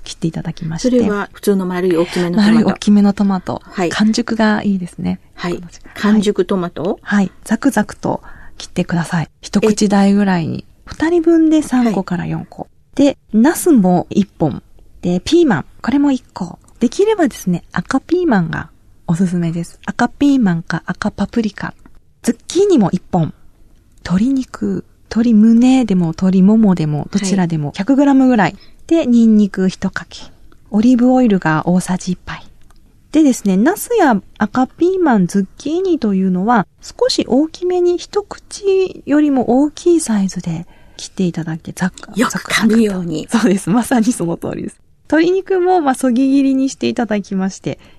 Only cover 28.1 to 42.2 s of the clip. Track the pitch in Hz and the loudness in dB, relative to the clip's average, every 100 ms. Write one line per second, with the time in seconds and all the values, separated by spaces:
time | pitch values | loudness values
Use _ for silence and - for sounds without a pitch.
28.1 | 269 254 247 175 - - - - 330 247 | 4 4 4 0 -2 -16 -20 -2 0 2
29.1 | 240 226 214 208 - 185 - 190 - - | 4 6 4 2 0 -2 -2 -6 -6 -14
30.1 | - - - - - - 208 226 254 247 | -18 -20 -20 -20 -20 -6 0 4 4 4
31.1 | 254 247 190 160 156 - 180 - 180 - | 4 4 2 2 -2 0 0 0 -6 -4
32.1 | 180 - 160 - - - - - _ _ | -8 -8 -16 -16 -20 -20 -20 -20 _ _
33.1 | 302 302 233 202 185 247 427 - 466 320 | 2 2 2 0 2 2 0 -2 2 2
34.1 | 208 - - 214 254 254 - 339 381 330 | 2 -2 -6 -4 -2 -4 0 -2 2 2
35.1 | 220 175 202 196 - 285 330 381 330 220 | 2 2 0 -4 -8 -6 -4 -2 -2 0
36.1 | 190 190 180 202 240 - _ - - 494 | 0 0 -2 0 0 0 _ -20 -4 -2
37.1 | - - 254 320 - 359 359 349 349 - | -2 0 0 0 -4 -4 0 0 0 -4
38.1 | 403 403 - - - 403 381 381 - - | -6 -6 -14 -18 -6 0 0 0 -4 -2
39.1 | 294 302 269 - 247 294 - 349 339 - | 0 2 0 2 2 0 0 2 2 2
40.1 | 214 190 180 175 165 175 - - - - | 0 -2 -4 -8 -8 -10 -18 -20 -18 -18
41.1 | - 185 160 160 160 - - 180 - - | -4 -4 -2 -8 -8 -10 -6 -6 -6 -12
42.1 | - | -4